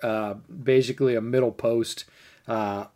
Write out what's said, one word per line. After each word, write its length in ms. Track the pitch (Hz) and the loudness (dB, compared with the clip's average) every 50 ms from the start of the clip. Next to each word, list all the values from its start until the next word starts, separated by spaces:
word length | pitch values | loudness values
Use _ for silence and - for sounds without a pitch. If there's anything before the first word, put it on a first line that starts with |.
uh, 320 | - 117 110 110 107 104 101 | -4 -2 -2 -2 -2 -4 -6
basically 840 | 110 - - - 170 127 135 131 131 127 123 131 - 135 127 120 | -10 -12 -16 -12 -4 2 4 4 4 4 2 0 0 2 2 2
a 40 | 113 | 0
middle 300 | 110 117 123 131 127 113 | 0 0 2 2 2 2
post. 520 | - - - 117 117 117 113 - - - - _ _ - - - - _ - | 0 0 0 0 2 2 0 -2 -6 -12 -14 _ _ -20 -20 -20 -20 _ -8
Uh, 400 | - 117 110 107 101 101 101 104 - _ | -4 -2 -2 -2 -2 -2 -4 -8 -10 _